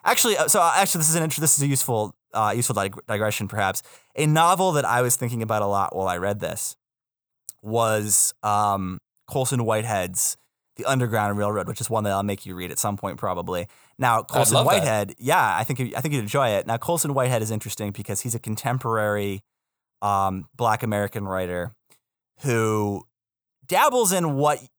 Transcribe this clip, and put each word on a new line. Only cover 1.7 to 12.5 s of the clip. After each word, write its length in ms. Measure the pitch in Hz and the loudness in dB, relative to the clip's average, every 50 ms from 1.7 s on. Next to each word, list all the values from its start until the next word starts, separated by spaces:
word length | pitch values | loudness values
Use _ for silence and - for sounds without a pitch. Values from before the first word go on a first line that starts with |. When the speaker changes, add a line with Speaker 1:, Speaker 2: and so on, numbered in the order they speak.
| 139 131 - - 120 107 107 104 - _ _ _ - | 2 0 0 0 0 0 0 -2 -6 _ _ _ -2
Speaker 1:
uh, 180 | - 107 104 104 | 0 0 2 2
useful 200 | 120 117 - 110 | 0 -2 0 0
dig-, 320 | 104 95 98 - - - | -2 -2 -2 -6 -10 -6
digression, 400 | - 107 101 110 107 - - 104 | -6 -2 0 0 -2 -2 -2 -6
perhaps. 360 | 95 101 107 101 95 92 - - - - - _ _ _ | -4 -2 0 0 0 -2 -4 -10 -12 -20 -20 _ _ _
A 100 | - 156 | 0 2
novel 460 | 151 151 160 165 170 185 180 190 190 | 4 4 6 6 4 4 4 2 2
that 120 | 156 147 127 | 2 2 0
I 180 | 85 117 123 | 2 2 2
was 120 | 127 123 120 | 2 2 0
thinking 280 | - 127 117 123 113 | 0 -2 -4 -4 -4
about 200 | 110 110 110 107 | -2 -2 0 0
a 40 | 104 | 0
lot 280 | 101 101 98 95 - - | 0 0 0 -2 -2 -2
while 140 | 92 95 92 | -4 -2 -2
I 80 | 90 | -2
read 240 | 87 90 101 104 101 | -2 -2 -2 -2 -2
this 360 | 92 82 - - - - - _ _ _ _ _ _ _ _ _ _ _ _ _ _ - _ _ | -4 -6 -6 -6 -8 -10 -10 _ _ _ _ _ _ _ _ _ _ _ _ _ _ -20 _ _
was, 720 | - 107 110 117 113 110 107 107 107 107 101 - - - - _ | -8 -2 0 2 2 2 2 0 0 0 2 2 2 0 -2 _
um, 560 | - 107 104 104 104 104 98 98 95 92 92 - _ _ _ _ _ - | -2 0 2 2 2 2 0 0 -2 -6 -8 -10 _ _ _ _ _ -6
Colson 340 | - 139 131 - 135 123 117 | -4 -2 -2 0 0 0 0
Whitehead's 720 | 110 110 110 107 117 107 98 90 90 90 - - - - _ _ _ _ _ _ _ _ | 0 0 0 0 -2 -2 -2 -2 -4 -4 -4 -4 -4 -4 _ _ _ _ _ _ _ _
The 80 | - - | -6 -2
Underground 540 | - 139 131 123 110 110 110 104 101 101 101 | 0 0 0 0 0 0 0 0 0 0 0
Railroad, 300 | 104 104 107 101 90 - | -2 0 -2 -2 -4 -4
which 120 | 110 - | -6 -8
is 80 | 113 - | -6 -2
one 160 | 110 110 107 | -2 0 0
that 80 | 104 | 0
I'll 120 | 98 98 101 | 0 0 0
make 200 | 101 98 95 - | -2 -4 -6 -8
you 100 | 92 | -14